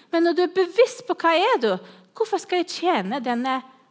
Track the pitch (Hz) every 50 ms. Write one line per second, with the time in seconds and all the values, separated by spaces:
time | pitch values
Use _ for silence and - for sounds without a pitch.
0 | - _ - 339 339 339 320 339 359 339 - 381 370 349 349 453 523 - - -
1 | - - 349 - - 339 330 320 381 480 508 277 240 214 185 185 - - - -
2 | - _ _ - 440 427 415 349 - - 359 359 349 - - - 330 359 339 233
3 | 185 190 240 285 233 254 240 233 254 262 262 262 247 - - _ _ _